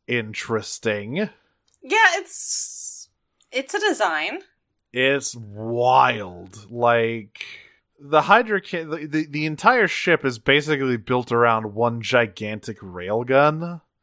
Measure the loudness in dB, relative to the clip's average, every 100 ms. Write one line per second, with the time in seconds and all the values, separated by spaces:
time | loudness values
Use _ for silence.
0 | -4 -4 -4 -8 -4 -4 -4 -6 -2 -2
1 | -4 -4 -4 -8 _ _ _ _ -2 2
2 | 4 2 -4 -10 -8 -6 -8 -10 -14 -16
3 | -20 _ _ _ _ -8 -6 -2 0 0
4 | 0 0 -4 -8 -12 _ _ _ _ 0
5 | 2 2 -2 -10 -14 -12 -6 0 4 6
6 | 6 2 -6 -12 -18 -20 -14 0 4 4
7 | 2 -2 -10 -18 -18 -18 -20 _ _ _
8 | 0 2 6 4 4 -4 -4 -8 -8 -8
9 | -4 -4 -4 -4 -4 0 4 4 2 0
10 | 2 2 2 -2 2 2 4 0 0 -2
11 | 0 -2 0 2 4 4 0 -2 -2 -2
12 | 0 2 2 -2 -8 -8 -10 -12 -14 -10
13 | -4 -4 2 4 4 2 -6 -12 -18 _